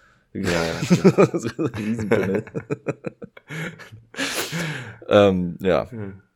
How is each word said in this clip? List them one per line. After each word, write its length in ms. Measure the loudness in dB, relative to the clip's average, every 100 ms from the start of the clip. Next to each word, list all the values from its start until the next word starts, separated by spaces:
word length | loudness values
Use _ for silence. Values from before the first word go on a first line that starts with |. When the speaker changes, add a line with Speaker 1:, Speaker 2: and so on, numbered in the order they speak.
| _ _ _
Speaker 1:
Ja, 160 | -6 -2
ja. 1200 | 0 -2 -4 2 6 6 6 2 2 -6 -4 -6
Speaker 2:
<laughs> 80 | -4
Riesenpimmel. 680 | -4 -4 0 0 0 -2 -4
<laughs> 40 | -10 -8 -8 -6 -8 -14 -14 -20 -20 -14 -12 -12 -12 -20 -20 _ -8 -6 -6 -6 -6 -6 -8 -12 -16 2
Ähm, 480 | 6 6 4 -2 -2
ja. 280 | 0 0 0
Speaker 1:
Hm. 300 | -10 -12 -14 _